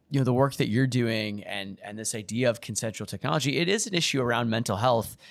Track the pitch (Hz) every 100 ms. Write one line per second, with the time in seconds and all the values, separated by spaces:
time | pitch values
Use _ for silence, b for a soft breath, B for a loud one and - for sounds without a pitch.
0 | _ 143 127 123 135 - 123 107 131 123
1 | 117 110 107 104 90 101 98 92 104 104
2 | 110 113 107 110 123 110 - 107 113 101
3 | 107 101 156 156 131 135 175 208 226 185
4 | 160 139 123 117 120 113 120 98 123 117
5 | 104 - b